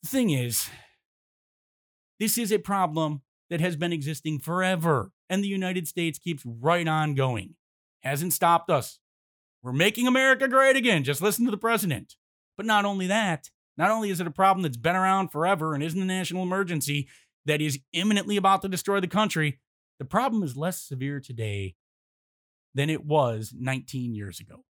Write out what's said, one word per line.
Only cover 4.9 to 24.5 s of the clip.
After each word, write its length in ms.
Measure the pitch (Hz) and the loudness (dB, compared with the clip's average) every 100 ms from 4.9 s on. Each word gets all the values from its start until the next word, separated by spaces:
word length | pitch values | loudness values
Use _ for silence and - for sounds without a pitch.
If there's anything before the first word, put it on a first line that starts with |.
| 139 98 _ _ | 2 0 _ _
and 160 | 185 | -2
the 40 | 202 | 0
United 380 | 196 185 185 160 | -2 -2 -2 -4
States 320 | - 170 151 | -4 -4 -4
keeps 240 | - 156 | -6 -8
right 440 | 123 117 131 175 165 | -8 -4 0 2 2
on 260 | 156 156 | 0 0
going. 400 | 139 135 117 92 - _ _ _ _ | 0 0 -2 -8 -16 _ _ _ _
Hasn't 320 | 131 143 175 | -6 -4 -2
stopped 360 | - 170 170 170 | 2 4 4 4
us. 280 | 156 - - _ _ _ _ _ _ | 0 0 -12 _ _ _ _ _ _
We're 100 | 123 | -6
making 360 | 131 185 214 247 | 2 2 2 2
America 400 | 254 269 262 269 | 4 4 4 4
great 260 | 262 269 | 6 6
again. 300 | 254 240 180 | 6 4 2
Just 180 | 139 143 | 2 0
listen 220 | 202 208 | 0 2
to 80 | 240 | 0
the 40 | 202 | 0
president. 600 | 226 226 185 120 - - _ _ _ - | 0 0 0 -4 -6 -20 _ _ _ -10
But 100 | 214 | 0
not 180 | 214 | 2
only 220 | 202 196 180 | 2 -2 0
that, 440 | 208 208 165 - _ _ - | 0 0 -2 -6 _ _ -2
not 160 | 175 | 0
only 180 | 220 208 | 2 0
is 100 | 180 | -2
it 60 | 170 | -4
a 60 | |
problem 300 | 147 190 190 | 2 4 4
that's 140 | 175 120 | 0 -2
been 200 | 135 180 | 0 2
around 320 | 190 190 185 | 2 2 0
forever 440 | 147 165 190 160 | 0 0 2 0
and 120 | 147 | -2
isn't 180 | 156 165 | -4 -2
a 20 | |
national 380 | 185 185 180 180 | -2 -2 -4 -4
emergency 680 | 185 185 190 165 139 143 139 - _ _ | -2 -2 -2 -2 -2 -4 -4 -12 _ _
that 160 | 143 151 | -2 0
is 180 | 151 135 _ | 0 -2 _
imminently 440 | 165 196 208 202 208 | -2 2 2 2 2
about 260 | 196 190 | 4 4
to 60 | 196 | 2
destroy 300 | 180 - 196 | -4 0 0
the 80 | 180 | 0
country, 540 | 185 214 - 151 139 _ _ _ _ | 0 0 0 -2 -4 _ _ _ _
the 40 | |
problem 380 | 135 196 262 226 | -4 0 0 0
is 140 | 175 127 | -2 -4
less 260 | 160 180 | -6 -6
severe 380 | - 131 135 143 | -10 -8 -6 -8
today 560 | 127 113 110 101 98 - _ _ _ _ _ _ _ _ _ | -10 -6 -4 -4 -6 -10 _ _ _ _ _ _ _ _ _
than 160 | 135 143 | -4 -2
it 140 | 156 | -2
was 500 | 147 156 127 110 107 123 | 2 2 2 0 -8 -8
nineteen 600 | 127 131 135 135 123 110 | -4 -4 -6 -6 -6 -6
years 240 | 101 85 | -8 -12
ago. 240 | - | -18